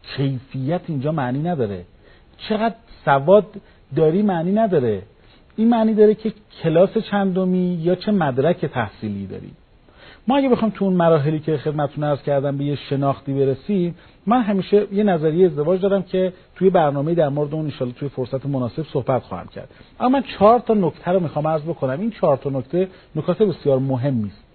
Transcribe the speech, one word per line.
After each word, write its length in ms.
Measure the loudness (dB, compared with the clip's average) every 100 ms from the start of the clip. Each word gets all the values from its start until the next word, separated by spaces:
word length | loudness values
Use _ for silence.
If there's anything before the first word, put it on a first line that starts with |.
| -14 -4
کیفیت 640 | -4 -4 -10 -8 -4 -6 -4
اینجا 240 | -6 -4
معنی 280 | -4 -2 -2
نداره، 420 | -4 -2 -4 -4 -12 _ -20 -20 _ _
چقدر 380 | -6 -2 -2 -4 _ -8 0
سواد 400 | 2 6 4 4 -12 _ _ _ 0
داری 260 | 2 2
معنی 300 | 0 0 -2
نداره، 500 | 0 2 2 0 -2 -6 _ -20 -20 _ 0
این 140 | 2
معنی 240 | 2 2
داره 220 | 6 4 4
که 180 | -4 -10 _ -6
کلاس 340 | 0 4 4 2
چندمی 840 | -2 -2 0 0 0 0 0 -2
یا 140 | -2 -2
چه 160 | 0
مدرک 540 | 0 0 0 0 0 -4
تحصیلی 640 | -4 -6 -6 -8 -8 -10
داری. 240 | -12 -16 -20 _ _ _ _ -20 -10 -2
ما 100 | 0
اگه 120 | 2
بخوام 220 | 2 0 -2
تو 100 | 0
اون 80 |
مراحلی 460 | 2 4 4 2 -2
که 180 | -2 -4
خدمتتون 460 | -4 -4 -4 -4
عرض 180 | -2 -2
کردم 360 | 0 -2 -2 -4
به 60 |
یه 120 | -4 -6
شناختی 580 | -4 -2 -2 -2 -6
برسیم، 600 | -2 0 -2 -2 -2 -2 -6 -20 _ 0
من 160 | 0
همیشه 460 | 0 -2 2 0 2
یه 100 | 0
نظریهٔ 420 | 0 2 0 2 2
ازدواج 360 | 2 -2 0
دارم 220 | 0 -2
که 300 | -2 -2 -2 -4 _ 0
توی 140 | 2
برنامه‌ای 460 | 4 2 0 -2 0
در 140 | 0
مورد 240 | 0 -4
اون 120 | -4 -6
انشالله 280 | -4 -6
توی 160 | -6 -10
فرصت 360 | -8 -6 -6 -4
مناسب 400 | -4 -4 -6 -6
صحبت 280 | -4 -2 -2
خواهم 260 | -2 -14 -12
کرد. 220 | -16 -18 -20 -20 -4
اما 100 | 0
من 140 | 0 -2 4
چهار 220 | 6 6
تا 140 | 4
نکته 380 | 2 2 -2 -2
رو 80 | 0
می‌خوام 280 | 0 -4 -2
عرض 140 | -2
بکنم. 380 | -4 -6 -4 -2
این 120 | -6
چهار 260 | 0 2 2
تا 120 | 0
نکته 380 | -6 -4 -2 -2 -6 -10 -6
نکات 260 | -4 0
بسیار 380 | 0 0 0 2
مهمی 480 | 0 -2 -2 -2 -4
است. 160 | -8 _